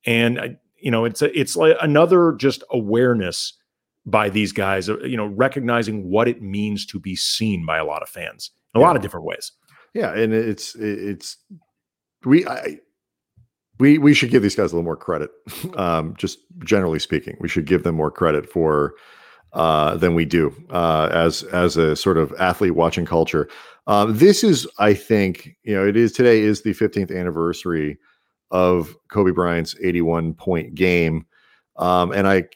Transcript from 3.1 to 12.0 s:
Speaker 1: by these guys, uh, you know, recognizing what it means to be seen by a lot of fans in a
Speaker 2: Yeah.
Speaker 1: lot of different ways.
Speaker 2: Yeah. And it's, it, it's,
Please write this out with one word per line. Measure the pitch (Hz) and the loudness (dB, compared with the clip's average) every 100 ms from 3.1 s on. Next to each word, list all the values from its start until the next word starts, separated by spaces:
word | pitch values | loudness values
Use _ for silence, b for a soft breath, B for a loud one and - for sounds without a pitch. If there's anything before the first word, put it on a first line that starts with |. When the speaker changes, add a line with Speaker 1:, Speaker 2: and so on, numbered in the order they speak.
| 120 90 - - - _ _ _ _ - | 2 -2 -6 -10 -14 _ _ _ _ -2
Speaker 1:
by | 107 104 | 0 0
these | 101 101 | 0 -2
guys, | 104 95 95 92 | -2 -2 -2 -4
uh, | 110 | -6
you | 131 120 | -6 -6
know, | 104 | -6
recognizing | 101 131 139 120 120 107 107 92 | -2 -2 -2 -2 -2 -2 -6 -2
what | 104 117 | 0 0
it | 120 | -2
means | 101 101 104 104 - | -6 -4 -4 -4 -8
to | 98 | -10
be | 98 87 | -10 -6
seen | - - 110 95 82 | -6 -4 -2 -2 -2
by | 80 | -4
a | 76 | -4
lot | 76 | -8
of | - | -10
fans | - 82 - - _ _ 113 | -12 -14 -14 -20 _ _ 4
in | |
a | |
Speaker 2:
Yeah. | 156 | 4
Speaker 1:
lot | 147 | 4
of | |
different | 98 87 80 | -4 -10 -12
ways. | - - _ b b b 220 | -12 -14 _ b b b -6
Speaker 2:
Yeah. | 123 | -4
And | 90 113 | -2 0
it's, | 110 113 101 - - | 0 -2 -6 -10 -10
it, | 107 104 | -8 -6
it's, | 101 92 - - _ 175 _ _ _ _ | -8 -10 -12 -20 _ -20 _ _ _ _